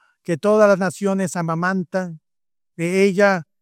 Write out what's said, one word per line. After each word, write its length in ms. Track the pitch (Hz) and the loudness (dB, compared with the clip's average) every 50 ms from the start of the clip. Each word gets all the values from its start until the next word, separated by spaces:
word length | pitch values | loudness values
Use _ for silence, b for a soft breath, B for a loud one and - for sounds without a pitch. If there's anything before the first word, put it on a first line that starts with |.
| _ _ _ _ _ | _ _ _ _ _
que 140 | - 170 147 | -6 -6 -2
todas 300 | - 202 214 214 214 202 | 0 2 4 4 6 4
las 100 | 202 180 | 4 2
naciones 580 | 196 180 - - 202 196 196 196 190 180 - | 0 -4 -4 -4 -4 -4 -2 -2 -4 -4 -4
amamantan 840 | 180 170 165 165 165 175 180 190 190 180 - - 190 185 175 165 156 _ _ _ _ _ _ _ _ _ _ _ | -6 -4 -4 -4 -2 -2 -2 -2 -4 -6 -4 -6 -6 -6 -6 -10 -16 _ _ _ _ _ _ _ _ _ _ _
de 280 | - 165 170 180 190 196 | -6 -6 -2 2 2 2
ella, 440 | 202 185 185 202 202 196 175 156 - _ _ | 2 4 4 4 4 2 0 -4 -8 _ _